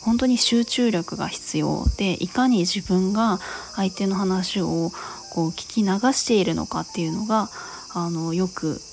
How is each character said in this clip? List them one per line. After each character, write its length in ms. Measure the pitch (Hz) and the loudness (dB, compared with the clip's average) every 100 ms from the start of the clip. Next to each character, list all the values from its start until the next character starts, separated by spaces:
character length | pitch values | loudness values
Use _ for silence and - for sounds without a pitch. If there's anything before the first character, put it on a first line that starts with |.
本 140 | - 233 | 2 2
当 80 | 254 | 4
に 100 | 247 | 4
集 280 | - 233 233 | 4 4 2
中 260 | - 240 | 2 2
力 240 | 185 170 - | 2 -2 -4
が 120 | 185 | -4
必 300 | - - 156 | -4 -2 0
要 280 | 151 151 - - | 0 2 2 2
で、 260 | 196 175 | 0 0
い 40 | 180 | -2
か 200 | - 254 | 2 4
に 120 | 226 | 4
自 220 | 180 202 | 2 -2
分 320 | - 185 190 | 0 2 2
が 260 | 208 226 196 - - - - | 2 2 0 -4 -10 -10 -2
相 160 | 190 | -2
手 140 | 185 196 | 0 -2
の 100 | 190 | 0
話 460 | 190 185 180 202 | 0 0 0 -2
を 300 | 160 165 165 - - - - | 0 0 -2 -4 -12 -12 -6
こ 140 | - 160 | -2 -2
う 20 | |
聞 180 | - - | -2 -4
き 160 | - | 0
流 300 | 202 190 247 | 2 4 2
し 140 | 269 - | 2 2
て 80 | 220 | 4
い 100 | 175 | 4
る 100 | 165 | 0
の 100 | 156 | -2
か 160 | 165 | -4
っ 100 | - | -4
て 100 | - | -4
い 60 | 165 | -2
う 60 | |
の 120 | 175 214 | -2 0
が、 240 | 220 196 - - - - | 0 0 -8 -12 -12 -8
あ 160 | 180 170 | -4 -2
の、 240 | 165 165 | -2 -2
よ 140 | 165 185 | 0 0
く 320 | - 160 - - | -2 -4 -4 -8